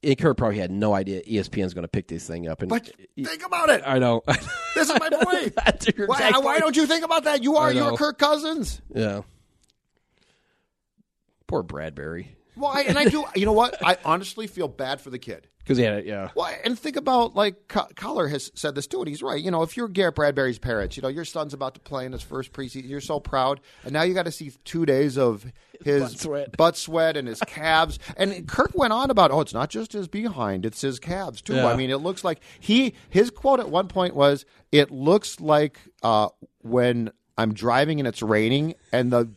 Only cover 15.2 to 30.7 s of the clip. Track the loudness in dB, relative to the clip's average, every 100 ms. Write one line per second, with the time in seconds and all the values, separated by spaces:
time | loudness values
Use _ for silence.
15.2 | -12 -16 _ _ 0 2 4 0 -6 -8
16.2 | -6 -6 -6 -4 -4 -4 -6 -4 0 2
17.2 | 2 2 0 -2 _ -4 -4 -8 -8 -2
18.2 | -2 -2 -8 -6 -6 -6 -8 -8 -8 -8
19.2 | -6 -4 -2 -2 -2 -4 -6 0 0 2
20.2 | 0 2 -2 -2 -4 -2 -4 -4 -6 -6
21.2 | -8 -6 -8 -6 -10 -10 -12 -10 -8 -10
22.2 | -10 -10 -10 -10 -12 -12 -12 -12 -6 -6
23.2 | -2 0 0 0 _ _ -6 0 2 2
24.2 | -2 -6 -14 -16 -8 0 4 4 4 4
25.2 | 2 2 -8 -20 _ -8 0 2 2 -4
26.2 | -6 -6 -6 4 4 4 -4 0 0 0
27.2 | -6 -6 -8 -4 2 4 2 -2 -14 -2
28.2 | -2 -2 -8 0 0 2 2 2 2 6
29.2 | 6 4 0 -2 -4 -4 -8 -8 -8 -6
30.2 | -6 -4 -2 -2 -4